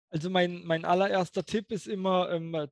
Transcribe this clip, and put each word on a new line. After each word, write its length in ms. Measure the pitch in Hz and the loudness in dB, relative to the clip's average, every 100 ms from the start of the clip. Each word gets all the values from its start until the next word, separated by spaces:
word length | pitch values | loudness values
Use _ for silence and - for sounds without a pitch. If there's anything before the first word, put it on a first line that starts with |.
| _ | _
Also 180 | 165 175 | -6 0
mein, 340 | 185 180 175 | 2 2 -2
mein 220 | 170 165 165 | -2 -2 2
allererster 580 | 180 196 190 180 - | 4 4 2 0 -4
Tipp 280 | - 220 208 | -2 -4 -4
ist 160 | 214 - | -8 -6
immer, 420 | 202 190 185 180 | -2 2 2 2
ähm, 240 | 170 165 | -2 -2
ein 160 | 165 147 | -4 -6